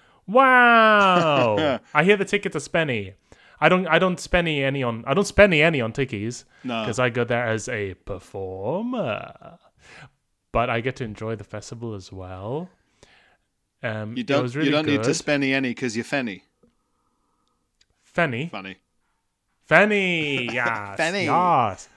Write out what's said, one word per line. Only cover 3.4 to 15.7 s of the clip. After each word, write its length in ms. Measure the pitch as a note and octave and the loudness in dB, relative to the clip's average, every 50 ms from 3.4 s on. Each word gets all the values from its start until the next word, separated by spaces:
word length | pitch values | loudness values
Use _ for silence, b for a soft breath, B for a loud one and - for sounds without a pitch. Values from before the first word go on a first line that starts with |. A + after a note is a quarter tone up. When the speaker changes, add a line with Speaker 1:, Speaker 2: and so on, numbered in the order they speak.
| b b b b | b b b b
Speaker 1:
I 80 | D3+ E3 | 4 4
don't, 180 | F3+ F#3 F#3+ D#3+ | 4 4 2 2
I 100 | D#3 E3 | 2 2
don't 220 | F#3 F#3 F3+ - | 2 2 -2 -4
spenny 420 | - - - F3 E3+ E3 D3+ C#3+ C3+ | -6 -2 -2 0 0 0 -2 -2 -2
any 200 | C3+ C#3 C#3 B2+ | -2 -2 -2 -2
on, 200 | A#2+ A2+ A2+ - B2+ | -4 -4 -6 -4 -2
I 80 | - | 0
don't 100 | F#3+ G3+ | 0 0
spenny 380 | - - - G#3 G3+ E3+ D3 D3+ | 0 6 6 6 6 6 4 4
any 180 | E3+ E3 C3+ | 4 2 0
on 100 | A#2 A2 A2+ | -2 -4 -2
tickies. 500 | - C3+ - A#2 G2 G#2 A#2 B2+ - - b b b b | -4 -4 -4 -4 -6 -6 -6 -8 -10 -16 b b b b
Speaker 2:
No. 220 | B2+ A#2+ A2+ A2 | -8 -6 -6 -4
Speaker 1:
'Cause 140 | A#2+ A2 B2+ | -4 -2 0
I 100 | B2+ B2 | 0 0
go 140 | A2+ B2 A#2 | 0 -2 -2
there 240 | A2 B2 A#2 B2 A2+ | -2 -2 -2 -2 -2
as 200 | A2 G#2+ - - | -2 -4 -4 -6
a 280 | B2 G#2+ G2+ F#2+ F2+ _ _ | -6 -6 -6 -6 -8 _ _
performer. 1500 | - G2+ F2+ - - - G2 F#2+ F#2 F#2+ F#2+ G2 A#2 D#3 F#3+ A3+ B3 B3+ A#3 F3 B2 G2+ - - - - - - - E3+ - _ _ _ B B B B B B B B _ _ _ _ _ _ _ | -12 -12 -12 -12 -14 -12 -12 -10 -10 -10 -8 -6 -6 -4 -4 -4 -6 -6 -4 -4 -4 -4 -6 -8 -14 -18 -20 -20 -20 -20 -20 _ _ _ B B B B B B B B _ _ _ _ _ _ _
But 180 | - A2+ A#2+ B2+ | -2 -2 0 0
I 120 | A#2 A#2 | -2 -4
get 160 | A#2 C3 B2+ - | -4 -4 -6 -8
to 60 | C3 | -10
enjoy 320 | G#2+ G#2 - A2 A2 A2+ | -12 -10 -10 -8 -8 -8
the 100 | G#2 G2+ | -8 -10
festival 500 | - - G#2 - - A#2+ A2+ A#2+ A#2 G#2+ | -14 -14 -16 -14 -14 -16 -12 -12 -12 -12
as 160 | G2 F#2 - | -12 -14 -16
well. 580 | G2 F#2+ F#2 F#2 F#2 F#2 G2 G#2+ C3 D#3 F3+ F3+ _ _ b b b b b b b b b b b b b _ _ _ _ _ _ _ | -16 -16 -14 -14 -14 -12 -10 -8 -8 -8 -10 -12 _ _ b b b b b b b b b b b b b _ _ _ _ _ _ _
Um, 340 | - A#2 A2 A2 G#2+ G#2+ A#2+ | -8 -8 -8 -8 -10 -8 -8
Speaker 2:
You 60 | B2+ | -8
Speaker 1:
it 60 | A#2 G2+ | -4 -2
Speaker 2:
don't, 160 | C#3 C#3+ B2+ | 0 0 0
Speaker 1:
was 120 | B2 A#2+ | -2 -4
really 120 | C#3+ D#3 C#3+ | -2 -2 0
Speaker 2:
you 60 | C#3+ | 0
don't 100 | D3+ D#3 | 0 0
need 160 | D3+ C#3+ A2 A2 | 0 -2 0 0
to 60 | B2+ D#3+ | 0 -2
Speaker 1:
good. 20 | |
Speaker 2:
spenny 380 | E3 - - D3 C#3+ C#3 C3+ C3+ | -2 -2 -2 -2 0 0 0 0
any 200 | C3+ C3+ B2 | 0 -2 -2